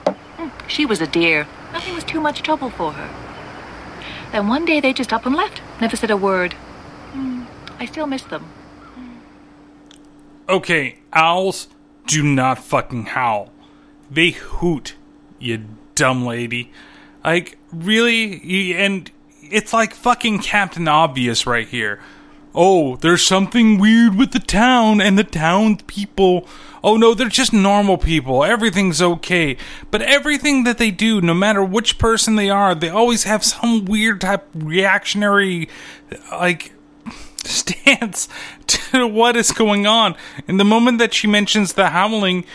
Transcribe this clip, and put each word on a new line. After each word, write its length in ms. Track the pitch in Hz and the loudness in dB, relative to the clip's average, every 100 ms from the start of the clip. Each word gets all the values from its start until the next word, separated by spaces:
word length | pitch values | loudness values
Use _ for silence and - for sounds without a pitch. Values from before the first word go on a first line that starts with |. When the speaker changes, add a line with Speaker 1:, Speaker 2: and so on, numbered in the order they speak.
| - 202 - - 320 - - | -4 -6 -12 -14 -14 -14 -10
Speaker 1:
She 180 | - 294 | -4 -2
was 160 | 196 | 0
a 60 | 160 | -2
dear. 400 | 170 170 151 147 - - | 0 2 2 -2 -10 -14
Nothing 220 | 339 370 349 | -12 -10 -10
was 100 | - | -8
too 160 | 330 | -4
much 220 | 302 285 | -4 -4
trouble 260 | - 311 262 | -4 -4 -4
for 240 | - 165 | -6 -8
her. 1400 | 143 76 - - - - - - - - - - - - | -8 -12 -14 -16 -16 -18 -18 -18 -18 -18 -16 -16 -16 -8
Then 160 | 220 202 | -4 -2
one 160 | 262 | 0
day 160 | 339 302 | 0 2
they 140 | 269 | 0
just 180 | 262 254 | -2 -2
up 140 | 226 254 | -4 -2
and 100 | 302 | -2
left. 260 | 403 - - - | -2 -6 -16 -6
Never 160 | 226 - | -4 -2
said 140 | 226 | -2
a 40 | 208 | 0
word. 380 | 196 190 180 - - - - - - | 0 0 -2 -6 -16 -20 -20 -20 -14
Hmm. 320 | 269 262 247 233 - - - | -8 -8 -8 -12 -18 -20 -14
I 80 | 240 | -12
still 220 | 320 302 | -6 -6
miss 160 | 262 | -6
them. 220 | - 156 160 - - - - - - - - - - - - - - - - - - - - | -8 -12 -12 -20 -20 -20 -20 -20 -20 -20 -20 -20 -20 -20 -20 -20 -20 -20 -20 -20 -20 -18 -2
Speaker 2:
Okay, 520 | 185 - 165 127 - _ | -2 2 0 -2 -8 _
owls 560 | 160 160 180 190 - - - _ _ - | 2 4 2 0 -4 -10 -20 _ _ -4
do 160 | 156 | 0
not 360 | 147 135 131 127 | 2 2 2 -2
fucking 480 | - 131 - 123 107 | -2 -4 -2 -8 -6
howl. 440 | 139 123 104 95 - - - - _ - | -2 -2 -2 -6 -16 -20 -20 -20 _ -8
They 200 | 139 170 | 0 0
hoot, 680 | - - - 175 147 - - - - - - | 0 -8 -4 -2 -2 -6 -18 -20 -20 -20 -12
you 260 | 123 110 107 - - - | -8 -8 -8 -18 -10 0
dumb 300 | 131 127 123 | 0 0 -4
lady. 460 | 117 120 120 120 - - - - - | -6 -6 -8 -10 -16 -20 -20 -20 -8
Like, 340 | 147 175 180 - _ | -2 -2 -2 -14 _
really? 720 | 165 175 220 233 226 220 180 165 | -10 -2 0 2 0 -4 -8 -4
You, 300 | 190 185 175 | -4 -2 -2
and 360 | 196 190 - - _ _ | -2 -4 -10 -20 _ _
it's 320 | 147 214 208 | -6 -4 -2
like 200 | 226 220 | -2 -2
fucking 460 | - 247 240 233 202 | -2 -2 0 0 -2
Captain 480 | - 208 190 170 165 | -2 -2 -2 -2 2
Obvious 580 | 151 160 135 123 113 127 | 4 2 2 -2 -2 -2
right 220 | 120 107 | -2 -4
here. 320 | 120 107 101 - - - - - | -6 -6 -6 -14 -20 -20 -20 -10
"Oh, 420 | - 180 185 143 127 | 2 4 4 2 0
there's 280 | 165 175 - | 2 2 4
something 520 | 190 190 240 220 208 | 2 2 4 4 6
weird 380 | 208 226 233 190 | 6 6 6 4
with 160 | 262 | 2
the 80 | 240 | 0
town 600 | - 202 247 254 220 214 | -2 2 4 4 4 4
and 160 | 202 196 | 4 2
the 60 | |
town 540 | 208 165 160 185 220 214 | 2 0 2 2 2 0
people. 720 | - - 202 - 190 180 - - - - | -4 -10 -8 2 2 2 -2 -16 -20 -4
Oh 120 | 202 220 | 2 4
no, 180 | 226 | 4
they're 140 | 226 247 | 4 0
just 260 | 220 262 | 0 2
normal 440 | 214 196 202 202 185 | 4 4 4 2 2
people. 460 | 165 160 135 131 | 2 0 0 0
Everything's 580 | 156 226 220 180 190 147 | 2 2 2 2 0 2
okay." 560 | 175 165 - 180 151 123 - - - | 2 0 0 0 0 -2 -10 -16 -6
But 100 | 214 | -4
everything 600 | 233 277 294 294 302 277 | 2 2 2 -2 2 2
that 140 | 247 233 | 2 2
they 140 | 226 | 0
do, 300 | 175 226 214 | 0 0 2
no 120 | 170 | 2
matter 300 | 170 202 202 | 2 2 2
which 340 | 190 202 226 - | 0 0 -2 0
person 380 | 233 220 - 214 | 2 2 2 2
they 140 | 196 | 2
are, 240 | 196 196 | 2 2
they 160 | 170 165 | 2 -2
always 340 | 190 240 226 | 2 2 2
have 200 | 196 214 | 0 0
some 420 | - - 233 226 190 | 0 -2 0 0 0
weird 360 | 214 220 196 | 0 0 0
type 260 | 185 196 196 | -2 -2 -4
reactionary, 1160 | 160 156 170 196 196 - 202 208 202 196 175 160 - - - - - - | -10 -4 0 2 2 0 -2 2 2 2 -2 -8 -14 -20 -20 -18 -18 -14
like, 400 | 170 180 170 - - - - - | -4 -2 -2 -8 -20 -20 -20 -20
<laughs> 380 | - - - | -18 -14 -12
stance 840 | - - - - 277 269 226 - - - - - - | -6 -6 -4 -2 0 0 -2 -6 -10 -12 -16 -14 -4
to 400 | - - 262 240 | -4 0 0 0
what 280 | 214 233 240 | 2 2 2
is 160 | 220 | 0
going 340 | - 220 202 202 | 2 2 2 2
on. 300 | 226 208 165 - - - | 2 0 -2 -12 -16 -4
And 120 | 190 | 2
the 60 | 202 | 4
moment 340 | 220 240 233 | 6 4 2
that 140 | 226 | 0
she 140 | - 208 | 0 2
mentions 460 | 208 196 214 190 | 2 2 0 0
the 160 | - 185 | 2 2
howling, 560 | 165 208 220 190 180 170 | 2 0 0 0 -2 -4